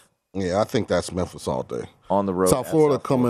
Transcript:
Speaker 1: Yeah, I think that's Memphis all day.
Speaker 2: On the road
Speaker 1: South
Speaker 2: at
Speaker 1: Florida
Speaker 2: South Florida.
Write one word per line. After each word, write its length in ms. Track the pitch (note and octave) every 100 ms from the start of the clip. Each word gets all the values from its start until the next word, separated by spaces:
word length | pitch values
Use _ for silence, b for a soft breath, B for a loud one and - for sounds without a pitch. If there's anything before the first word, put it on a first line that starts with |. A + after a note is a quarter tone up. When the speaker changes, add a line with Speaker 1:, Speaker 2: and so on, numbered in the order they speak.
| _ _ _
Speaker 1:
Yeah, 260 | F#2+ F#2 F#2+
I 60 | A#2
think 240 | B2 F#2
that's 240 | F2+ -
Memphis 340 | E2+ E2+ D2 -
all 160 | C2
day. 220 | B1+ B1 - _ _
Speaker 2:
On 160 | G2 G2+
the 80 |
road 160 | F2+ F#2
Speaker 1:
South 160 | C3+ B2
Speaker 2:
at 60 |
Speaker 1:
Florida 240 | D#3+ D3+ B2+
Speaker 2:
South 120 | -
Florida. 160 | C3+